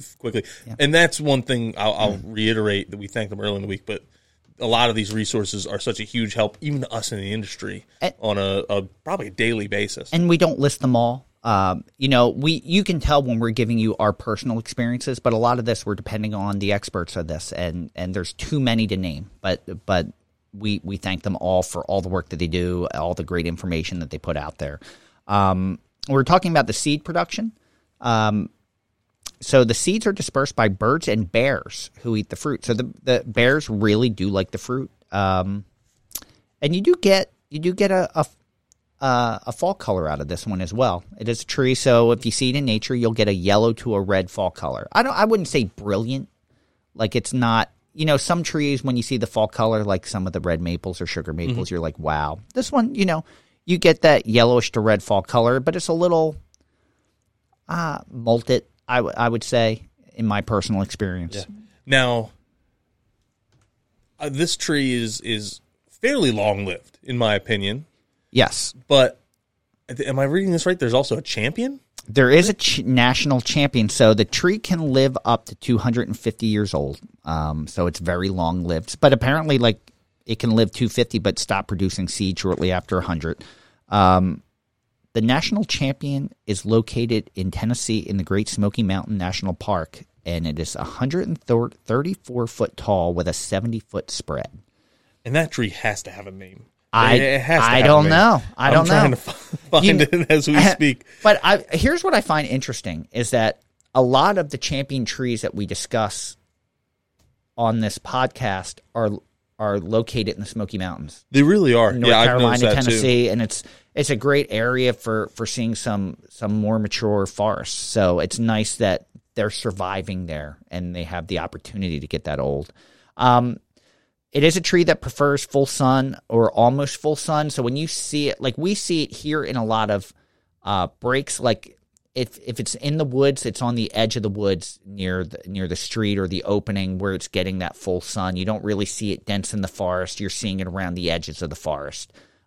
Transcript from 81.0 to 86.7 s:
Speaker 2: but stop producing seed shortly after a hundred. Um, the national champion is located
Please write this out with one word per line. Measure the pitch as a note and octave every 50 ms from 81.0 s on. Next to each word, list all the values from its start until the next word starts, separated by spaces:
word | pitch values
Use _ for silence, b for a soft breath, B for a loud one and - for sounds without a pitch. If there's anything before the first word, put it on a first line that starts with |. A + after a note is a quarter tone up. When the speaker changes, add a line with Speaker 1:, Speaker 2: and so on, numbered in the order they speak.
| A#2 - - A2
Speaker 2:
but | G2+ G2+ F2+
stop | - - - G2+ G2 -
producing | - G2+ F2 F#2+ F#2 - - F2+
seed | - - - G2+ F#2 F2+ -
shortly | - F#2 F2 - F2 F#2
after | F2+ F2+ - - F#2
a | F2+
hundred. | F2 - E2+ D#2 D#2 E2 - - B B B B B B B B B -
Um, | G2+ G#2 F#2+ F#2 F#2 F#2 F#2 F2+ D2+ - _ _ _ _ _ _ _ _ _ _ _ _ _ _ -
the | A#2
national | A2 A#2 B2+ D3 - - G#3+ G#3 G3
champion | - - - D3 C3+ C#3 - D3 C#3+ C#3 C3+ C#3+ - - _ _
is | G#2 G2 - -
located | G#2